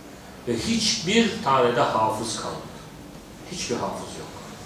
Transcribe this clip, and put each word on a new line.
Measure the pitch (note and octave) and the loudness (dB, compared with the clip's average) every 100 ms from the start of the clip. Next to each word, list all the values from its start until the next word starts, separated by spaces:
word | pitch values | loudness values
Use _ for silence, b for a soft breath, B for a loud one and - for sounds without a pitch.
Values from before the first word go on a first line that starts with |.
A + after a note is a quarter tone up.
| - - - - - | -16 -16 -16 -10 -4
Ve | A#2 | -2
hiçbir | - A3+ - - E3 A3+ G#3 D#3 | 2 2 2 2 4 6 6 2
tane | C3+ C3 A#2+ A#2 | 4 6 6 6
de | |
hafız | - G2 F#2+ G2 A2+ - | 4 4 2 2 -2 -4
kalmadı. | E2 D#2+ - - - - - - - - - | -4 -6 -10 -14 -16 -16 -16 -16 -16 -16 -10
Hiçbir | - - A#2 | -6 -2 0
hafız | G2 - - - | -2 -4 -8 -10
yok. | - - - - | -10 -12 -14 -14